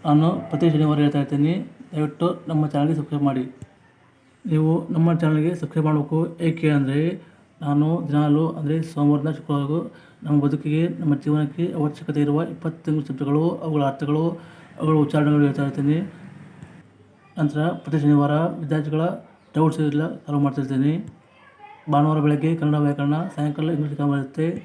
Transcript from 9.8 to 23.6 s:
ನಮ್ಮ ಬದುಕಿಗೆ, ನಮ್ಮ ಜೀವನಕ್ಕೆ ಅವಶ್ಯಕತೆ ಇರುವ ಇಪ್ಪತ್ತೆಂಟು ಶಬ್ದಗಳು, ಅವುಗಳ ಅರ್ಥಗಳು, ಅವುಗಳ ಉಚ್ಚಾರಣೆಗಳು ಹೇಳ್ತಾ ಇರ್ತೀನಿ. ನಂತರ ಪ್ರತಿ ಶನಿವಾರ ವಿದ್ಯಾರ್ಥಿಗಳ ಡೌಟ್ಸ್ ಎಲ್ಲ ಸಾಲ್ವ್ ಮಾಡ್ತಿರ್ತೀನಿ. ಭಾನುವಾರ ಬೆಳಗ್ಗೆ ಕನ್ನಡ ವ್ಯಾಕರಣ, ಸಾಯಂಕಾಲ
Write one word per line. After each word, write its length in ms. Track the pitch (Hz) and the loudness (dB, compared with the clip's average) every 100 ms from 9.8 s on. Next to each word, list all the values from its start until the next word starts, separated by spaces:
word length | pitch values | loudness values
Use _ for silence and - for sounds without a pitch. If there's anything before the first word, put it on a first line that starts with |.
| - - - _ 151 | -6 -14 -20 _ 0
ನಮ್ಮ 120 | 147 143 | 2 2
ಬದುಕಿಗೆ, 380 | 139 151 156 170 - | -2 -2 0 0 -2
ನಮ್ಮ 120 | 160 143 | -2 0
ಜೀವನಕ್ಕೆ 420 | 151 151 147 - 170 170 | 0 0 0 -2 -4 -2
ಅವಶ್ಯಕತೆ 420 | 151 147 - 147 147 | -4 -4 -6 -2 0
ಇರುವ 160 | 147 170 | 0 -2
ಇಪ್ಪತ್ತೆಂಟು 500 | 165 160 160 - 151 143 | -6 -8 -6 -2 -2 -2
ಶಬ್ದಗಳು, 340 | 135 143 147 165 175 165 | -6 0 2 0 -2 -4
ಅವುಗಳ 180 | 151 139 | 0 0
ಅರ್ಥಗಳು, 340 | 135 147 151 165 165 - - - - | -2 -2 0 0 -4 -14 -20 -20 -4
ಅವುಗಳ 160 | 156 156 147 | 2 2 4
ಉಚ್ಚಾರಣೆಗಳು 380 | 156 147 147 143 | 2 4 4 4
ಹೇಳ್ತಾ 180 | 135 139 | 2 -2
ಇರ್ತೀನಿ. 300 | 139 143 156 196 - - - - - - - - _ - _ _ - | 0 0 0 -2 -12 -20 -20 -20 -20 -20 -20 -20 _ -20 _ _ -2
ನಂತರ 240 | 147 147 160 - | -2 0 -2 -4
ಪ್ರತಿ 160 | - 151 | -4 0
ಶನಿವಾರ 300 | 147 147 143 147 170 - | 4 4 4 2 0 -4
ವಿದ್ಯಾರ್ಥಿಗಳ 440 | 151 156 147 156 170 - - _ _ 151 | -4 -2 -2 -2 -2 -4 -14 _ _ 2
ಡೌಟ್ಸ್ 260 | 156 156 151 | 2 2 0
ಎಲ್ಲ 180 | 147 160 - - | 0 -2 -6 -4
ಸಾಲ್ವ್ 180 | 143 143 | 0 0
ಮಾಡ್ತಿರ್ತೀನಿ. 480 | 135 131 135 143 165 - - _ _ - _ - - - | 0 -2 0 0 0 -6 -18 _ _ -20 _ -20 -18 0
ಭಾನುವಾರ 260 | 143 151 156 147 | 2 4 2 2
ಬೆಳಗ್ಗೆ 260 | 147 156 165 | 2 0 0
ಕನ್ನಡ 200 | 151 147 147 | 0 2 0
ವ್ಯಾಕರಣ, 300 | 143 143 151 180 - | 0 0 -2 -4 -4
ಸಾಯಂಕಾಲ 340 | 147 147 | -4 -2